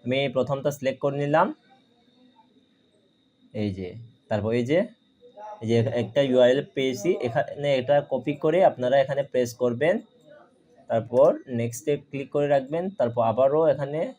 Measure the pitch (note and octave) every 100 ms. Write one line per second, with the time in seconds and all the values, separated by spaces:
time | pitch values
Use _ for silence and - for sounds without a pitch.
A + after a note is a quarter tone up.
0 | A#2+ C3 C#3 C3 B2 C#3 C#3 C#3+ C3 B2+
1 | C#3+ C#3 C#3+ D#3 F#3+ D#4 _ _ _ _
2 | _ _ B4+ _ _ _ _ _ _ _
3 | _ _ _ _ _ G#2+ G#2 F#2+ F2+ A2
4 | A#2 _ _ G#2+ G#2+ A#2+ B2 E3 - -
5 | _ _ - - - - A2+ A#2 A2+ A2+
6 | G#2 C#3+ C#3 B2+ B2 C3+ C#3+ - C3 B2+
7 | E3+ - B2 - - - C#3+ C3+ B2+ C#3+
8 | C#3 B2+ D3+ D3 D#3+ E3+ E3+ - B2 C#3
9 | C3+ C#3 C#3 B2+ A#2+ - B2 A#2+ D3+ A3
10 | - _ _ - - _ _ _ - A2+
11 | - A#2+ D3+ D4+ - A#2+ A#2 A#2 - C#3+
12 | - C#3 C3+ D3 D3 C#3+ C3 D#3+ F#3+ F#3+
13 | A#2+ A#2 A2+ A2 C3+ D3+ D#3+ D3 C#3 D3+
14 | G#3